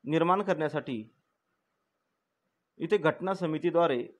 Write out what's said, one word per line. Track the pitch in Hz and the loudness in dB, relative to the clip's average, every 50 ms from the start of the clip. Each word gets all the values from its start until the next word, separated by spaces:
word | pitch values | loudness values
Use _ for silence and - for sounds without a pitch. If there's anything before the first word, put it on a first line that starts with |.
| _ | _
निर्माण | 143 151 165 165 170 180 196 | 0 0 2 4 4 2 2
करण्यासाठी | 202 196 180 151 156 147 139 151 135 - 131 110 110 - _ _ _ _ _ _ _ _ _ _ _ _ _ _ _ _ _ _ _ _ _ _ _ _ _ _ _ _ _ _ _ _ _ | 2 -2 -2 0 -2 -4 -4 -4 -6 -6 -8 -8 -8 -12 _ _ _ _ _ _ _ _ _ _ _ _ _ _ _ _ _ _ _ _ _ _ _ _ _ _ _ _ _ _ _ _ _
इथे | - 160 160 208 | -8 -2 0 0
घटना | 202 151 156 147 - 170 190 190 | 2 2 2 0 2 -4 -4 -4
समितीद्वारे | 185 180 160 156 151 143 170 156 170 170 156 135 120 117 - - _ | -2 -2 -4 -4 0 -2 2 4 4 4 4 2 0 -4 -8 -14 _